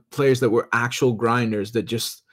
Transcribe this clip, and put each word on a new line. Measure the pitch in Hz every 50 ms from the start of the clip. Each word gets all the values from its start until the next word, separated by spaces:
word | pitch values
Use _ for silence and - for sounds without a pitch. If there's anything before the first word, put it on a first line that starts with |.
| _ _
players | - 143 139 139 131 127
that | 135 113
were | 107 117 - - 113
actual | 117 117 123 - - 139 127 113
grinders | 101 117 113 117 123 120 110 107 104 98 110 117
that | 113 95
just | - 117 113 - - - - _ _